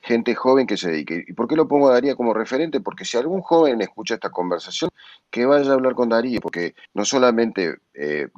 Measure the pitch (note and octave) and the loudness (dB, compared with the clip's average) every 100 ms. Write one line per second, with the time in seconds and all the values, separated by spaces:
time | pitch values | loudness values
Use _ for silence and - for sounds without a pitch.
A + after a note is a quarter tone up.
0 | - A#2 A2+ A2+ B2+ C3+ A#2+ G2 F2+ D#2+ | 0 0 0 0 4 4 4 -2 -2 -4
1 | D2 E2+ - F2 A#2 D#3 D#3 C#3+ C#3 B2 | -4 -8 -8 -6 -2 0 2 4 6 4
2 | C#3 B2+ A#2+ A2 A2 C3 E3 C#3 G2+ F#2 | 2 -2 0 0 -2 -2 -2 -4 -6 -10
3 | G2 A#2+ C#3+ F#3 E3+ E3 D#3 A#2 G2 - | -6 -4 -2 -4 2 4 4 2 -4 -6
4 | G2+ A2 G2 - F2+ F2 F#2 F#2 F3 _ | -8 -6 -6 -4 -4 -4 -6 -6 -6 _
5 | - - _ - B2 C#3+ C#3 C3+ C3 B2 | -20 -20 _ -2 2 4 4 2 2 0
6 | B2 A2+ B2 A#2 - E2+ E2+ _ - - | 0 0 0 -4 -6 -6 -6 _ -12 -6
7 | G#2 C3+ B2+ A2+ A#2 G2 E2+ - _ - | -2 4 4 4 0 0 -4 -4 _ -8
8 | D2 D2+ C#2 | -6 -4 -6